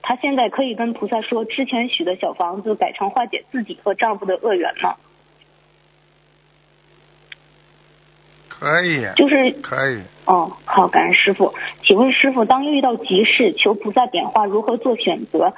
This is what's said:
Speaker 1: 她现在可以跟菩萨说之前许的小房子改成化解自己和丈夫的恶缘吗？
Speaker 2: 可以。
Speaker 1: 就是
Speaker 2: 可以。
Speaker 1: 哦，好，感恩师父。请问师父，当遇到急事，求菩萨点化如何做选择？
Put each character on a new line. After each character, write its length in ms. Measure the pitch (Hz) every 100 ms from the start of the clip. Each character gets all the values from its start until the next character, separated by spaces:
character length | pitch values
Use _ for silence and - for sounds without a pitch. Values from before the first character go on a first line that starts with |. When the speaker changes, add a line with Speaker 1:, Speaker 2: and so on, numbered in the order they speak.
Speaker 1:
她 120 | - 247
现 180 | 285 269
在 140 | 220
可 140 | -
以 120 | 269 220
跟 180 | 233
菩 140 | 233 -
萨 140 | 226
说 240 | 214 233 220
之 200 | - 269
前 240 | 240 240
许 140 | 277
的 120 | 180 185
小 180 | 175
房 280 | - 175 190
子 140 | 220 214
改 160 | 175
成 180 | - 202
化 160 | - 240
解 180 | - -
自 120 | 262
己 160 | 214 -
和 120 | 208 196
丈 240 | 226 196
夫 60 | 190
的 100 | 185
恶 180 | 226
缘 180 | 185 160 -
吗？ 120 | 180 - _ _ _ _ _ _ _ _ _ _ _ _ _ 50 _ _ 50 50 50 50 50 50 50 50 50 50 50 50 _ _ _ _ _ _ _
Speaker 2:
可 360 | - 147 165
以。 220 | 180 151 104 -
Speaker 1:
就 120 | 277
是 240 | 277 254 -
Speaker 2:
可 280 | - 131 135
以。 120 | 117 92 - -
Speaker 1:
哦， 300 | 180 165 - -
好， 220 | - 180
感 160 | 160
恩 100 | 170
师 200 | 180 202
父。 200 | 196 175 - - -
请 140 | - 202
问 140 | 262
师 180 | 262 277
父， 140 | 254 220
当 200 | 254 294
遇 160 | 285
到 140 | 254 226
急 300 | - 190 226
事， 280 | - 220
求 200 | - 247
菩 180 | 220 214
萨 160 | 226 247
点 200 | 175 -
化 160 | - 202
如 160 | 208
何 160 | 226 233
做 180 | 262 220
选 300 | - 160 -
择？ 280 | - 170